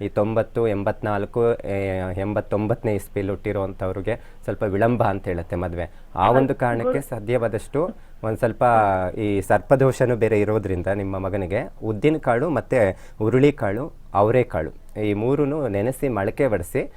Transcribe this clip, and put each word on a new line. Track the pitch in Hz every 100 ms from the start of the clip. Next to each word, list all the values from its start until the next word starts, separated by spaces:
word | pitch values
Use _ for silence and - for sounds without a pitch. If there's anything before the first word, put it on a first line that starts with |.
ಈ | 101
ತೊಂಬತ್ತು, | - 104 113 107 117 113
ಎಂಬತ್ನಾಲ್ಕು, | 101 104 101 107 104 101 123 117
ಏ, | 120 - 98 98 92 92 90
ಎಂಬತ್ತೊಂಬತ್ತನೇ | 101 104 - 104 107 117 113
ಇಸ್ವಿಯಲ್ಲಿ | 101 - 104 98
ಹುಟ್ಟಿರೋವಂಥವ್ರಿಗೆ | 98 107 101 98 95 95 95 92 120 - -
ಸ್ವಲ್ಪ | - 101
ವಿಳಂಬ | 107 98 117 120
ಅಂತ | 117 98
ಹೇಳುತ್ತೆ | 98 87 85 90
ಮದುವೆ. | 90 85 85 - -
ಆ | - 98
ಒಂದು | 127 135
ಕಾರಣಕ್ಕೆ | 135 123 117 117 139
ಸಾಧ್ಯವಾದಷ್ಟು | 131 117 104 123 113 104 - 139 185 - - -
ಒಂದ್ | 110 110
ಸ್ವಲ್ಪ | 117 107 123 113 104 95 92 -
ಈ | 104 101
ಸರ್ಪದೋಷನೂ | 92 104 - 135 135 120 123 117
ಬೇರೆ | 110 107
ಇರೋದ್ರಿಂದ | 104 107 98 90 90
ನಿಮ್ಮ | 101 98 95
ಮಗನಿಗೆ | 95 101 90 104 165 -
ಉದ್ದಿನ | 110 107 151 156
ಕಾಳು | 135 120 160
ಮತ್ತೆ | 123 - 131 98 90 - -
ಹುರುಳಿ | 110 127 143
ಕಾಳು, | 139 104 107 - - -
ಅವರೆಕಾಳು | 95 107 127 117 82 78 - - 101
ಈ | 104
ಮೂರನ್ನು | 101 117 143 139 156 131
ನೆನೆಸಿ | 101 113 - 139
ಮೊಳಕೆ | 107 101 - 135
ಬಡಿಸಿ | 101 82 131 -